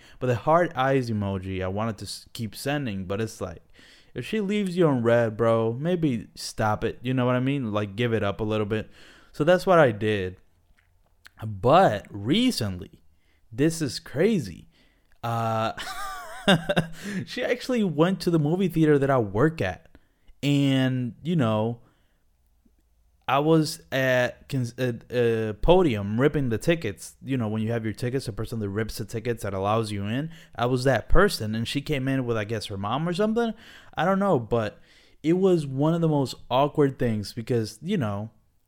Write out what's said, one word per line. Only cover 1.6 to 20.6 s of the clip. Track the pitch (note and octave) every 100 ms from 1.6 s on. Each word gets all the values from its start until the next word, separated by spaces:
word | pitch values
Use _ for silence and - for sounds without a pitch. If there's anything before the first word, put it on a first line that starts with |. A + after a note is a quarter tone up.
I | F#2
wanted | G2 A2+ G2+
to | G2+
s-, | - -
keep | - A2 -
sending, | C3+ D3 C3 G2
but | F#2 G2
it's | A2 -
like, | F#2 E2+ - - - - -
if | - B2
she | A3
leaves | G3 G#3 G3 F3
you | D#3+
on | C3
red, | A2+ A#2 A#2 G#2+
bro, | A#2 A2+ A2+
maybe | A#2+ D#3 F3+ D#3+ A#2 - -
stop | - - A2 G#2+ A2+
it. | -
You | B2
know | C3 B2
what | B2+
I |
mean? | C3 C#3+ A#2
Like, | G#2 G#2 G2
give | A#2+
it | A2
up | G2+ G2
a | A2
little | G#2+ G#2
bit. | A2 - - - - -
So | -
that's | D3+ F3+ F#3+
what | E3+
I | C#3+
did. | G#2 G#2+ G#2+ F#2 F#2 _ _ _ _ _ _ _ _ - -
But | A2 G2+ A2+ E3 F3+ G#2 -
recently, | G#2 G#2 G3 B3+ - G#2+ F2+ - - _ _ _ _ _
this | A2 D#3 D#3+
is | D3 -
crazy. | - B2+ F#3+ G#3+ G#2 B1+ - _ _ _ _ _
Uh, | A#2 A#2 A2+ A2 A2 - - - - - - - -
<laughs> | F3 - - E3 - G3 G3 -
she | -
actually | B3+ A#3+ - B3
went | G3+ C#3+ E3+ G3
to | -
the | E3
movie | D3 F3+ F#3+
theater | E3 D3+ D3
that | C#3
I | C3+
work | G#2+ G2 D#3 E3
at. | F#2+ F2+ - - _ _ - -
And, | C#3 C#3+